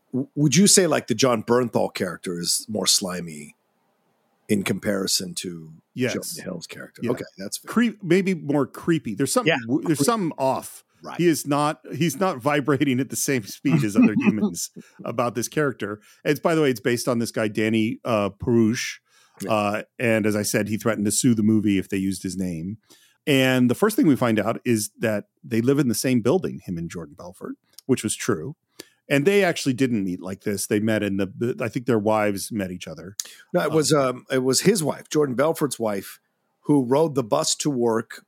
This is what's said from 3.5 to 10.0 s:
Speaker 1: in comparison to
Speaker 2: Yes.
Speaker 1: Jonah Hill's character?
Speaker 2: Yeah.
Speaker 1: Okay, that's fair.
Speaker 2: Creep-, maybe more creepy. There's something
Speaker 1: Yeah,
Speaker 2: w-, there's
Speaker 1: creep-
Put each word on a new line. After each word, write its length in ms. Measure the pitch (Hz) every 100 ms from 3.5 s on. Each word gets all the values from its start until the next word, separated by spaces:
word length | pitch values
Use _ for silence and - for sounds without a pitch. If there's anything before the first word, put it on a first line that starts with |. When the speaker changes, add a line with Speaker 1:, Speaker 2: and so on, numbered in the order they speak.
| _ _ _ _ _ _ _ _ _ -
Speaker 1:
in 160 | 104
comparison 680 | 95 98 107 98 95 - 92 87
to 360 | 95 85 80 80 _
Speaker 2:
Yes. 200 | - 123 101 - -
Speaker 1:
Jonah 80 | 92
Hill's 220 | 87 -
character? 340 | - - -
Speaker 2:
Yeah. 80 | 117
Speaker 1:
Okay, 140 | 123 - -
that's 200 | 101 -
fair. 120 | -
Speaker 2:
Creep-, 320 | 220 233 -
maybe 300 | 175 185 190 175
more 300 | 135 147 123
creepy. 500 | - - 160 123 98
There's 180 | 135
something 180 | 254 160
Speaker 1:
Yeah, 60 | 156 113
Speaker 2:
w-, 160 | 123 135
there's 120 |
Speaker 1:
creep- 60 | 143